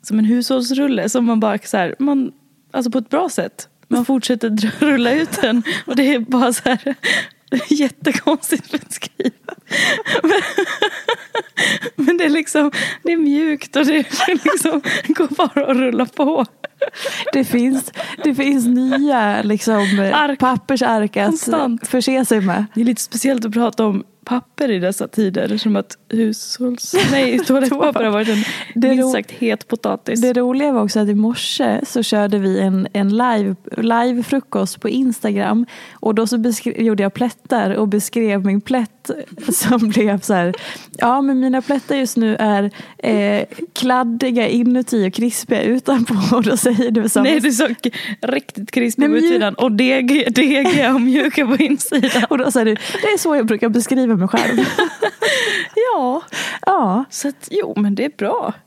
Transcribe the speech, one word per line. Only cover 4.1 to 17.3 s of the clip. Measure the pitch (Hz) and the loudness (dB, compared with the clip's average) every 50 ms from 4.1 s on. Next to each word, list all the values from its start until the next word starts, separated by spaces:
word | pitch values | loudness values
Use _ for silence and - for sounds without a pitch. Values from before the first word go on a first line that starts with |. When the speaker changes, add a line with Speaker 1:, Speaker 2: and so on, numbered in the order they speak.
| 269 262 - - 254 226 - 226 | 0 0 2 0 -2 0 0 -2
Speaker 1:
dra-, | 214 214 202 220 - - | 0 0 0 -2 0 0
<laughs> | |
rulla | 294 302 277 247 240 240 262 | 2 2 2 2 2 2 2
ut | 311 330 311 - - | 0 0 -2 -2 -2
den. | 339 226 220 240 220 - - - - | 0 2 2 0 0 -2 -4 -4 -4
Och | - 254 | -2 0
det | 254 277 262 294 | 2 2 2 2
är | 247 | 0
bara | 220 233 254 247 262 247 233 | 0 0 2 2 2 2 0
så | - - 254 | -2 -2 -2
här, | 254 - - 277 262 - - - - - - - _ | -2 -2 -2 -6 -6 -4 -2 -2 -2 -2 -4 -6 _
<laughs> | _ _ _ - 247 - - | _ _ _ -4 -4 0 0
jättekonstigt | 302 294 285 254 - _ - 311 - - - - 320 - - - - 269 - - | 0 2 2 -2 -2 _ -2 -2 -2 0 0 0 0 0 -2 -4 -4 -4 -4 -6
beskrivet. | - - - - - - - - _ - - 262 - _ _ - - - _ - - - - - - - - - - - - | -8 -8 -8 -10 -14 -12 -12 -14 _ -4 -4 -4 -4 _ _ -18 -18 -18 _ -6 -4 -2 0 0 -2 -2 -4 -4 -4 0 2
Men, | 320 381 415 - - - - 381 - - - 415 415 - - - - 480 - - - - 466 - - _ - - - - - - 480 _ | 2 2 2 0 -2 -4 -4 -2 -4 -2 -4 -4 -4 -4 -6 -4 -4 -6 -6 -8 -8 -8 -8 -8 -6 _ -2 0 0 0 -2 -4 -8 _
<laughs> | - 285 | -2 0
men | 269 349 | 2 2
det | 349 349 | 2 2
är | 302 | 2
liksom, | 294 330 311 - - 302 294 294 - - - - - - _ | 2 0 -2 0 0 2 2 2 0 -4 -6 -6 -8 -6 _
det | 339 339 | -2 0
är | |
mjukt | 330 311 285 285 294 320 311 302 285 - - - | 2 2 2 2 2 2 0 -2 -4 -6 -4 0
och | 277 302 | 0 2
det | 262 311 | 4 2
är | 311 247 - - - - - 359 302 - - 571 | 2 0 -2 -4 -4 0 0 0 0 0 0 0
liksom, | 339 - 320 320 294 - - - - - | 0 0 0 -2 -2 -2 -2 -4 -4 -2
<laughs> | - 311 | -2 0
går | - 339 277 294 | 0 0 -2 0
bara | - 339 269 - 285 277 - | 0 -2 0 0 -2 0 2
att | 269 | 2
rulla | 254 262 254 233 220 254 | 2 2 0 0 0 -2
på. | 226 - - 294 277 320 330 240 - _ _ - - _ _ - - - - - 539 - - 494 494 | -2 -2 -2 0 0 2 0 -2 -4 _ _ -18 -18 _ _ -6 -6 -6 -10 -10 -8 -8 -6 -6 -2